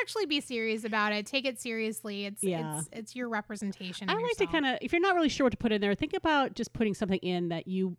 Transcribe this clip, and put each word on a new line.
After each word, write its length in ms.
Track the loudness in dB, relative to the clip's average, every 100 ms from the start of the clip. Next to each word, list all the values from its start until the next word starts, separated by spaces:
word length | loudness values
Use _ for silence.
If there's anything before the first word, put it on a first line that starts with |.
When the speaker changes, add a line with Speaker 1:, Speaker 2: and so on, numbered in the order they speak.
Speaker 1:
actually 260 | 0 -2 0
be 140 | 0
serious 440 | -2 -2 0 -2
about 280 | 0 2 2
it. 120 | 0 0
Take 200 | -2 -2
it 140 | -4
seriously. 640 | -4 -2 -2 -4 -6 -6 -6
It's, 160 | -2
Speaker 2:
Yeah. 360 | -2 0 -2 -4
Speaker 1:
it's, 80 | -6
it's 240 | -10 -10 -6
your 120 | -4
representation 800 | -4 -4 -6 -6 -6 -8 -4 -2
Speaker 2:
I 40 |
Speaker 1:
of 40 | 0
Speaker 2:
like 120 | 0 0
to 80 |
Speaker 1:
yourself. 60 | 2
Speaker 2:
kinda, 260 | 2 2 0
if 100 | 0
you're 80 | 2
not 140 | 4
really 140 | 4 4
sure 180 | 4 2
what 40 |
to 40 | 2
put 140 | 2
in 80 | 2
there, 140 | 2
think 200 | 0 0
about 400 | 0 2 4 2
just 180 | -2 -4
putting 220 | 0 0
something 240 | 0 0 0
in 280 | 0 0 0
that 180 | -2 -2
you 280 | 0 0